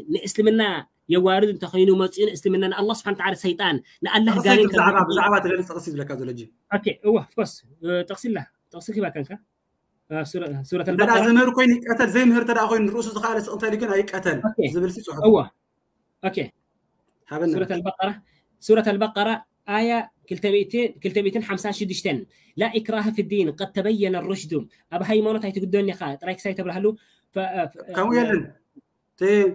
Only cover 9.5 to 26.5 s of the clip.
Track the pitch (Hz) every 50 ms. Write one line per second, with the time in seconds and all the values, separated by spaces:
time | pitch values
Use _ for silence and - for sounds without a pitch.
9.5 | _ _ _ _ _ _ _ _ _ _ _ - 156 156 151 147 - 180 175 147
10.5 | 143 139 135 - 180 175 170 185 180 185 208 226 226 226 214 233 233 247 254 247
11.5 | 247 254 254 240 240 240 - 226 233 233 247 214 185 247 254 240 233 233 226 233
12.5 | 233 226 220 214 226 220 214 196 208 240 226 220 208 214 226 226 226 220 202 -
13.5 | 220 202 220 220 214 214 240 214 196 196 202 - - 190 185 180 151 123 - 214
14.5 | - - 165 131 147 175 180 180 180 220 208 170 143 151 - 220 214 160 123 -
15.5 | - _ _ _ _ _ _ _ _ _ _ _ _ _ - 190 190 185 135 -
16.5 | - _ _ _ _ _ _ _ _ _ _ _ _ _ _ - 147 151 170 165
17.5 | 160 185 185 185 190 175 175 190 - - 190 196 208 - - _ _ _ _ _
18.5 | _ _ - - 220 226 220 214 202 196 214 214 - 196 208 220 226 220 - _
19.5 | _ _ _ - 202 214 226 233 233 233 - - _ _ _ - 180 180 - 202
20.5 | 202 202 196 196 - 240 240 - - - - 190 185 208 202 196 196 226 214 -
21.5 | 196 185 - 208 202 - 220 185 185 - - 190 143 120 - - _ _ _ _
22.5 | _ 156 214 226 220 226 220 - 220 214 208 220 220 208 196 165 202 202 180 151
23.5 | 143 156 190 - - 196 185 214 226 202 202 190 185 175 170 180 196 - - 156
24.5 | 165 143 - - _ _ _ _ 170 175 190 208 220 214 214 220 220 220 214 196
25.5 | 190 196 190 180 190 202 196 196 175 - 175 143 139 - - 185 185 - - 202